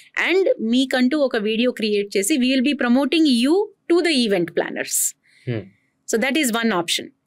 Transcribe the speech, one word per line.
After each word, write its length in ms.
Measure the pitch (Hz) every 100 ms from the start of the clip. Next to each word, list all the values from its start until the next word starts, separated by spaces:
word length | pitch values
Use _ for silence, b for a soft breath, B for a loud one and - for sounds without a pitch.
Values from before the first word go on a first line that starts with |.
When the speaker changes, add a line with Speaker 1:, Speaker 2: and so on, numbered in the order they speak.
| B - 233
Speaker 1:
And 180 | 370 359 -
మీకంటూ 580 | 220 240 269 254 254 302
ఒక 180 | 269 233
వీడియో 340 | 208 220 247
క్రియేట్ 460 | 240 214 208 202 202
చేసి, 200 | 196 311
we 80 |
will 160 | 247 269
be 240 | 254 285
promoting 340 | 247 247 285 339
you 500 | 311 240 254 359 415 - _
to 60 | 339
the 300 | 339 277 233
event 20 |
planners. 840 | 190 170 - - - 135 - - - b b 127
Speaker 2:
Hmm. 100 | 113 95 b b b -
Speaker 1:
So, 120 | 330
that 240 | 262 277
is 60 | 277
one 180 | 220 226
option. 360 | 185 170 - - _